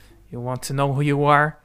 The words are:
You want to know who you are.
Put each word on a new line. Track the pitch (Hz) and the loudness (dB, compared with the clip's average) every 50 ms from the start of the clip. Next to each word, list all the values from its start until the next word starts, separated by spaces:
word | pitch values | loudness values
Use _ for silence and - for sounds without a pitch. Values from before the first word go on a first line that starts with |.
| - - - - - - | -20 -20 -20 -20 -20 -16
You | - 120 | -14 -10
want | 120 127 127 127 - | -8 -6 -6 -6 -6
to | - 135 | -6 -2
know | 139 143 139 131 | -2 -2 0 0
who | 139 | 0
you | 147 147 143 143 147 | 0 0 0 2 4
are. | 147 147 143 147 151 - - | 4 4 4 4 2 -2 -10